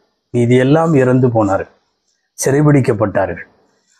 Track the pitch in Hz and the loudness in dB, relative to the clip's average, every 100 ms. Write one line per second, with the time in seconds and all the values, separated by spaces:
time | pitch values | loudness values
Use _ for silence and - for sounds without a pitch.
0 | _ _ _ 120 120 127 131 156 165 143 | _ _ _ -2 2 2 2 2 2 0
1 | 127 127 123 113 101 95 - _ _ _ | 2 2 0 0 -2 -2 -6 _ _ _
2 | _ _ _ - 139 139 151 143 123 107 | _ _ _ -8 -2 0 2 2 0 -2
3 | 107 98 92 85 - _ _ _ _ | -2 -4 -6 -8 -16 _ _ _ _